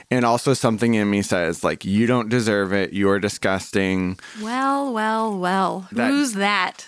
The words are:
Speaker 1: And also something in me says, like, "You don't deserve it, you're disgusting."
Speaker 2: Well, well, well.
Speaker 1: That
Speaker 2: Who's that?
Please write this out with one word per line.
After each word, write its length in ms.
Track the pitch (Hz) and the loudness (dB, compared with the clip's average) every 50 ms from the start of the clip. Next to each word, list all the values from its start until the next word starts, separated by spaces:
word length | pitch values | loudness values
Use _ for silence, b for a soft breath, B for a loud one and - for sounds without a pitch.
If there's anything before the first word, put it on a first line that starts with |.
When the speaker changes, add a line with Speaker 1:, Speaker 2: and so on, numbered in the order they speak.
| B - | B -2
Speaker 1:
And 120 | 123 127 120 | 0 2 2
also 280 | 117 117 120 - 147 131 | 2 2 2 2 0 0
something 400 | - - 120 113 104 117 117 117 | 2 2 0 2 2 2 2 2
in 160 | 107 104 101 | 2 2 2
me 140 | 101 101 98 | 2 0 0
says, 400 | - - 90 87 80 85 - - | 0 0 0 0 -2 -2 -2 -2
like, 200 | 82 78 - - | -2 -2 -4 -4
"You 200 | - 98 104 117 | 0 2 2 2
don't 240 | 117 127 123 117 107 | 4 2 0 0 0
deserve 420 | 123 123 110 110 104 101 98 92 98 | 0 0 2 2 2 2 2 0 0
it, 200 | 101 95 - - | 0 0 0 0
you're 260 | 98 101 98 98 101 | 2 2 2 2 2
disgusting." 1000 | 92 101 - - - 98 95 95 - - - 104 95 95 95 92 92 90 92 B B B - 220 | 0 -2 -2 -2 0 0 0 0 -2 -2 0 0 2 2 2 0 0 -2 -4 B B B -14 -10
Speaker 2:
Well, 520 | 214 220 240 262 269 269 277 277 277 277 240 | -8 -6 -4 -2 -2 0 0 -2 -2 -4 -4
well, 420 | 220 214 220 220 226 220 220 208 190 | -2 -2 -2 0 0 -2 -2 -2 -2
well. 500 | 180 180 190 190 190 175 170 190 185 190 | 0 0 2 2 2 0 -2 -6 -8 -6
Speaker 1:
That 200 | 202 233 233 254 | -4 -2 0 2
Speaker 2:
Who's 220 | 277 285 294 262 214 | 2 0 0 0 -2
that? 520 | 196 196 202 208 196 180 - - - - | 0 0 0 2 0 0 -2 -4 -10 -16